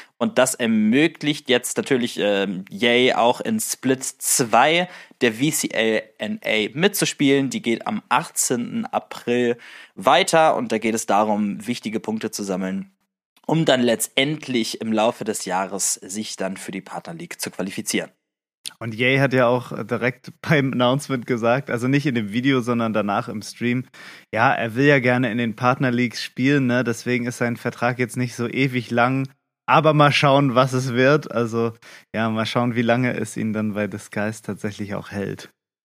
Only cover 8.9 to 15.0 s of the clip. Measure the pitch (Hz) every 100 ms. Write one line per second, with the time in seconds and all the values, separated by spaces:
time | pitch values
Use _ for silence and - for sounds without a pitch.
8.9 | 107 - - - 120 120 120 - - -
9.9 | - 104 165 190 160 160 - 117 110 113
10.9 | 110 - 101 107 104 104 - 120 123 113
11.9 | 107 - 110 110 - 98 95 92 98 95
12.9 | _ _ _ _ _ - 160 156 127 120
13.9 | 113 - - 139 151 - 127 110 - 113
14.9 | 107